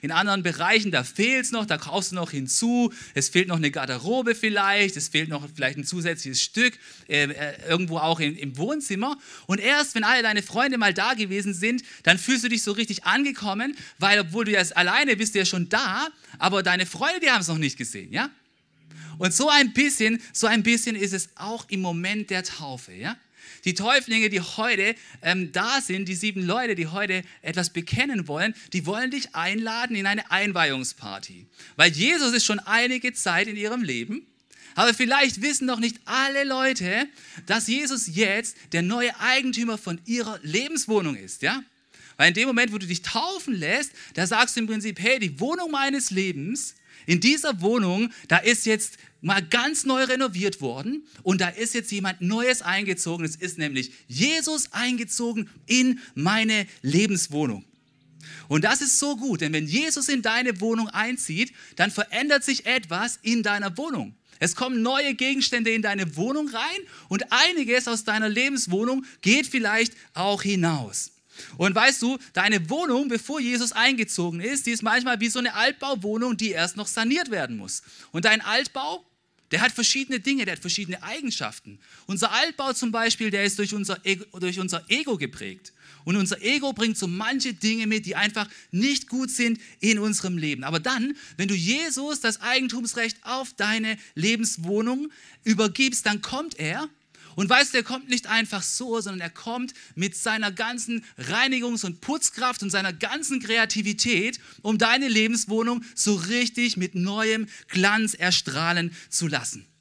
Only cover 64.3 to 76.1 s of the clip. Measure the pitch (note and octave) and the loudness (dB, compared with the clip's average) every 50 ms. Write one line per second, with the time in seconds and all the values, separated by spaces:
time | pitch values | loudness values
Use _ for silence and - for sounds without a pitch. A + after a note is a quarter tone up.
64.3 | - _ - - - - B3+ B3+ C4 A#3 A3 A#3+ C4 C4+ D4 C#4+ B3+ G#3 B3+ C4 | -6 _ -2 -2 0 0 -2 -2 0 0 2 2 2 2 2 0 0 0 0 0
65.3 | C#4 C4+ C4+ - - A#3+ A3+ A3+ A3+ A3+ G#3+ G#3 G3+ G3 F#3+ E3 C3+ D3+ F#3 A#3+ | 2 2 0 0 0 0 2 2 0 2 0 0 0 0 -2 -4 -2 -2 -2 0
66.3 | C#4 D4+ D4+ C#4+ A3+ A#3 A#3+ D#4 F4 G4+ F#4 - - - - - F#3 G3+ - - | 0 -2 -2 -2 -4 -4 -4 -4 -4 -6 -10 -12 -20 -20 -8 -4 -4 -4 0 2
67.3 | G#3+ B3 D4+ F4 F4+ E4 C4+ A3 A#3+ B3+ B3 B3 A#3 A3 A3 - G#3+ G#3+ A3 G#3+ | 6 6 6 6 6 2 0 2 2 2 2 0 -4 -2 0 0 0 2 2 0
68.3 | G#3 A#3 B3+ C#4 C#4 B3+ A#3 - F3 F#3+ A3 A#3+ C4 C4+ C4 - - _ - F#3 | 2 2 2 2 0 -2 -2 0 0 2 2 2 0 -2 -4 -6 -16 _ 4 4
69.3 | A3+ C#4+ D4+ - - C4 A3+ G#3 G#3 A3 A#3 A#3+ - - - - _ D#3+ F3+ G3+ | 4 4 4 2 0 0 0 2 2 2 2 0 -2 -10 -20 -14 _ -2 0 0
70.3 | G3+ G3 - G3+ G3+ F#3 E3+ E3+ D#3+ D3 A#2+ G#2 G2 - - - _ _ _ _ | 0 0 0 0 2 4 4 2 2 0 -2 -4 -6 -8 -8 -8 _ _ _ _
71.3 | - - - - - B2+ E3+ G3 F#3 A3 A3+ C4 C4 - A#3 A#3+ C4+ B3+ - - | -20 -20 -18 -18 -4 0 0 2 4 6 6 6 6 4 0 0 0 -2 -6 -6
72.3 | _ - F#3 G#3 A3 G3+ E3 D#3 A#3+ D#4 F4+ E4 A#3+ B3+ D4 C4+ A#3 A3 - - | _ 0 2 4 2 2 0 0 -2 0 0 2 2 2 2 0 -2 -4 -4 -4
73.3 | C#4+ D#4 B3+ A#3 B3 A#3+ B3 A#3 - - A#3 C4 C4+ A#3 A3 G#3 - - F3 F3 | -4 -2 0 0 0 0 -2 -2 0 2 4 4 4 2 -2 -2 -2 -2 -2 -2
74.3 | E3 E3+ F3+ A#3 C#4+ C#4 - A#3 A#3 A3 G#3+ A3 A3 B3 B3 C4 B3 G#3 A3 A#3 | -2 -4 -4 -4 -4 -2 -2 -2 -4 -2 0 0 0 2 2 0 0 0 0 -2
75.3 | G#3+ B3+ A#3+ B3 - G3+ A3+ C4 C#4+ - - C#4 C#4 G#3+ F3+ G#3 | -2 -2 -2 -2 0 0 0 0 0 -2 -4 -4 -4 -4 -2 -4